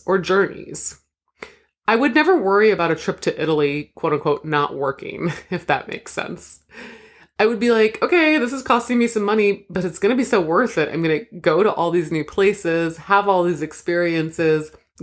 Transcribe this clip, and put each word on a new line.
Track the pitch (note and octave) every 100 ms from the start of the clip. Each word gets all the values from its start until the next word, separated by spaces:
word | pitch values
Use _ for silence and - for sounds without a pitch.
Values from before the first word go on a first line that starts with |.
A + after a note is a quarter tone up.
| -
or | F#3+
journeys. | E3 F#3+ F#3 - - - - - _ _ _ _ - _ _ _ -
I | A3+
would | C#4 D4+
never | D#4 F4
worry | F#3+ G3+ G#3+
about | F3 E3+
a | D#3+
trip | - -
to | E3+ -
Italy, | D#3 D3+ D3 D3 D3 -
quote | E3
unquote, | D3 D3+ D3 D#3
not | D3 C#3+ C#3+
working, | C#3 C#3 - - E3+ C#3+
<laughs> | -
if | F3 -
that | C3+ -
makes | - -
sense. | - - F3 - - _ - - - - _ _ -
I | A3
would | A3+
be | A#3+
like, | A3+ A3 -
'Okay, | - F4 D#4 D#4
this | A#3
is | C4+
costing | - A#3+ A#3+ B3
me | A#3
some | A3
money, | G3+ A3 G3+ G3 -
but | F3+
it's | F3 -
gonna | G3+ B3+
be |
so | A#3+ G#3
worth | D#3 F3 A#3+ E3
it. | D3+
I'm | D#3
gonna | D#3+ D#3 - F3
go | E3+ D#3+
to | G#3+
all | - E3+
these | F3 D#3
new | D#3+
places, | D3+ - G3 G3+ E3+ E3 E3 E3
have | D3+ G3+ G3+
all | F#3
these | F3 D3+
experiences, | D#3 - - F3 E3+ E3 D#3+ D#3+ D#3+ D#3 D3+ - _ -